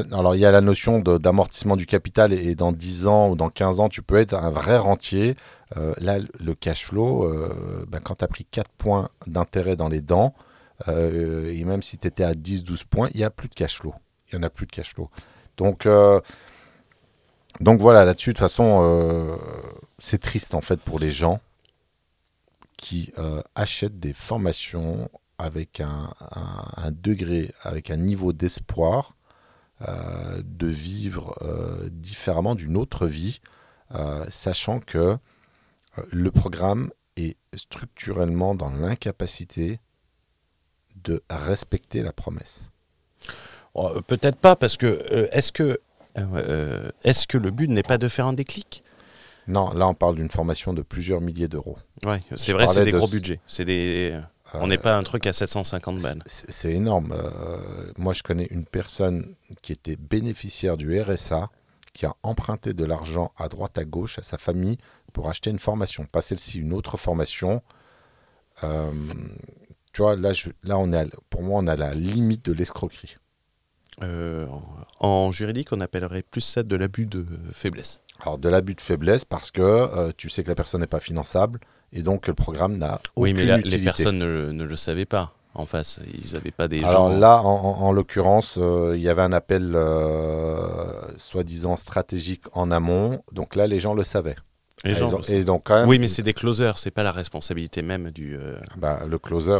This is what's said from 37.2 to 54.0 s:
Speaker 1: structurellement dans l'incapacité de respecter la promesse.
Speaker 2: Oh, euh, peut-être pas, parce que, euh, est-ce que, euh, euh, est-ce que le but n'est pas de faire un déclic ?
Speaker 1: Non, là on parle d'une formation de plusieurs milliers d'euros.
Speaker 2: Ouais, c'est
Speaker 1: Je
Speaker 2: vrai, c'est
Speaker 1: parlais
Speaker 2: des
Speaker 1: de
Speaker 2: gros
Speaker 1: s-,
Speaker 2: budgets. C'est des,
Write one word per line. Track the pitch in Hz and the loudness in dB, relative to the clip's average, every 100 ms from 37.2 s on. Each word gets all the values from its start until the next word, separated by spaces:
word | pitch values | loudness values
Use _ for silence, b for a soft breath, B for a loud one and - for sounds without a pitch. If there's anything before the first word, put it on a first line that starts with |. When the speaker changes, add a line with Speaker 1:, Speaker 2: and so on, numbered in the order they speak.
| 82 - _ | -8 -8 _
Speaker 1:
structurellement | 98 - - - - - 95 85 85 92 98 | -16 -14 -14 -16 -12 -6 -2 0 2 0 0
dans | 71 | -4
l'incapacité | 67 85 120 107 - 90 - 90 - 85 113 _ _ _ _ _ _ _ _ _ _ _ 95 | -4 -2 -2 -4 -6 -6 -8 -10 -4 -4 -4 _ _ _ _ _ _ _ _ _ _ _ -14
de | 90 82 - | -6 -6 -6
respecter | 82 73 101 - 98 - 110 | -8 -4 -4 -4 -6 -4 -6
la | 107 | -6
promesse. | - - 80 - - - _ _ _ _ _ B B B B B - | -8 -10 -10 -12 -18 -20 _ _ _ _ _ B B B B B -6
Speaker 2:
Oh, | 90 | -4
euh, | 85 | -4
peut-être | - 127 139 135 | -4 0 0 6
pas, | 185 180 | 6 8
parce | 120 - | 4 2
que, | 120 82 - | 0 0 0
euh, | 110 107 | 0 2
est-ce | - - | 0 0
que, | - | 0
euh, | 151 123 _ _ _ - | 0 0 _ _ _ -8
euh, | 95 92 - 76 76 52 - - | -4 -4 -2 -2 -2 -6 -8 -2
est-ce | - 127 - | 2 2 2
que | 127 | 0
le | 98 | 0
but | 110 156 | 0 0
n'est | 110 | 2
pas | - 123 | 2 0
de | 123 | 0
faire | - 131 | -2 -2
un | |
déclic ? | 131 135 - - - _ B B B B B B | -2 -6 -8 -14 -18 _ B B B B B B
Speaker 1:
Non, | 95 95 | 0 0
là | 87 92 | 2 2
on | 87 | 4
parle | 87 82 | 2 2
d'une | 80 | -2
formation | - 82 78 - | -2 -2 -4 -4
de | 85 | -6
plusieurs | 73 - 90 90 | -6 -8 -4 -2
milliers | 85 85 85 | -2 -4 -4
d'euros. | 76 71 78 - - 104 | -4 -10 -14 -18 -8 -4
Speaker 2:
Ouais, | 101 - - | -4 -6 -6
c'est | - | 0
Speaker 1:
Je | |
Speaker 2:
vrai, | 95 120 | 4 6
c'est | 95 | 6
Speaker 1:
parlais | 101 | 6
Speaker 2:
des | |
Speaker 1:
de | 90 | 4
Speaker 2:
gros | 87 | 2
Speaker 1:
s-, | |
Speaker 2:
budgets. | 104 90 87 - | 0 -4 -8 -8
C'est | - 90 | -6 -2
des, | 92 87 87 | -2 0 -2